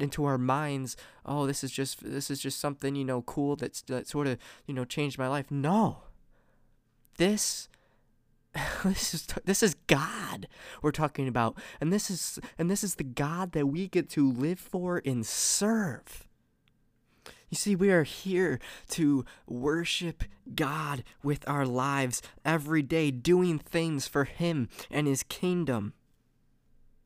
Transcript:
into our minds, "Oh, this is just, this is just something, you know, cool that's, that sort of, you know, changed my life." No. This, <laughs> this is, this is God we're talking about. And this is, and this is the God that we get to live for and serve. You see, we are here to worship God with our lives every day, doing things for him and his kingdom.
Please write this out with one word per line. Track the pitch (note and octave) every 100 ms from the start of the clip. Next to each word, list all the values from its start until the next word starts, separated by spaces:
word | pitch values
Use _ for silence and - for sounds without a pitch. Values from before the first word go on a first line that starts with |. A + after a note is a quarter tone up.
into | C#3+ -
our | C#3+ C3
minds, | B2+ C3+ D3+ C#3 B2+ - - -
"Oh, | - C#3+ C#3
this | C#3
is | C3+
just, | - C3+ -
this | G#2+ C3+ -
is | C#3
just | C#3 -
something, | D3 C#3 C#3 C#3+
you |
know, | C3+ B2+
cool | - - C#3+
that's, | C#3+ - -
that | - B2+ -
sort | D3 C#3+
of, | A#2+ - - -
you |
know, | C3
changed | B2 - D3 C3+
my | C3
life." | C#3+ C#3
No. | C#3+ C#3 G#3 G3 - - - _ _ _ _ _ _ _ _ _ -
This, | F3 G#3 - - - _ _ _ _ _ _
<laughs> | _ _ D3+ - -
this | F#3+ F#3+ -
is, | D#3+ - -
this | - G3
is | G#3 - -
God | C#3+ D#3 - F#3 - - - - -
we're | D3+
talking | C#3+ D3+ - C3
about. | A#2+ A2+ - - -
And | D3+
this | G3+ -
is, | F3+ - - - -
and | E3+
this | G3+
is | G3+ -
the |
God | C3+ A#2+ D3 E3+ F#3
that | D#3+ C#3
we | D#3+ F#3+
get | F3+ D#3
to | - C#3
live | A#2+ D3 F3+
for | - F#3 F3+ F3
and | C#3 B2
serve. | G#2+ - - - G#3 A3+ F#3+ A2+ - - - _ _ _ _ _ _ _ _ _ - - -
You | E3
see, | G#3
we | F#3 G3+
are | F3+
here | C#3+ - F#3+ F3+ F3+ C3 - - -
to | - D3 C#3 B2+ - -
worship | A#2+ C#3+ D#3+ F3 - E3+ D#3+ - - -
God | - C#3+ D3+ D3+ C#3 - -
with | C#3+ C#3+ -
our | C#3+
lives | C3+ B2 C#3 C#3 B2+ A#2+ - -
every | D3 E3 C#3+ D#3+
day, | C3+ D#3+ D3+
doing | B2+ A#2+ F3+ F3+ D#3
things | - E3+ E3 D3 -
for | D3
him | C#3 - E3+ D#3 A#2 - -
and | - D3
his | C3+
kingdom. | - - F3+ F3+ D3+ A#2+ G2+ - _ _ _ _ _ _ _ _ - _